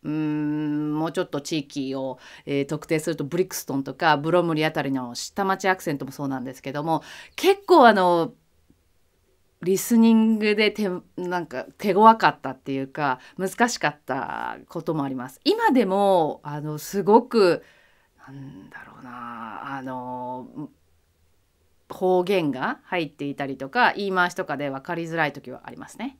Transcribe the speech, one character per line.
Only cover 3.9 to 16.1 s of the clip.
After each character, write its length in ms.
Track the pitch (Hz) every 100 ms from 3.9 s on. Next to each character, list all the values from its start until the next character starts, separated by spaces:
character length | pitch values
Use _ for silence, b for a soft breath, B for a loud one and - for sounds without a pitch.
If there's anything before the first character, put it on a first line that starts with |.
か 220 | 135 170 147
ブ 140 | 151
ロ 120 | 175
ム 120 | 170
リ 100 | 160
あ 80 | 156
た 80 | 156
り 100 | 139
の 240 | 135 123
下 300 | 120 - -
町 240 | 196 190 196
ア 80 | 185
ク 60 |
セ 100 | -
ン 60 | 143
ト 80 | 135
も 60 |
そ 120 | 139
う 40 | 143
な 100 | 135
ん 60 |
で 100 | 123
す 80 | 131
け 100 | -
ど 100 | 139
も、 200 | 156 160 B B B -
結 260 | 339 392 -
構 200 | 349 240
あ 60 |
の、 400 | 214 185 170 165 - _ _ _ _ _ _ _ _ _ _ _ _
リ 160 | 165 190
ス 220 | - 233
ニ 160 | 226
ン 240 | 226 220 220
グ 160 | 214
で 160 | 208 214
手-、 180 | 208 208 180 - -
な 240 | 180 180
ん 60 | 160
か 200 | 127 - -
手 160 | 208
強 240 | 185 220 226
か 120 | 175
っ 100 | -
た 100 | 135
っ 80 | 131
て 140 | -
い 40 | 135
う 100 | 135
か、 320 | 143 147 127 B -
難 320 | 185 - 233
し 100 | -
か 100 | 156
っ 80 | - -
た 500 | 131 - 57 58 - -
こ 120 | 175
と 140 | 156
も 100 | 160
あ 40 | 139
り 60 |
ま 140 | 131 123
す。 120 | -
今 280 | - 427 453
で 120 | 269
も、 560 | 196 190 202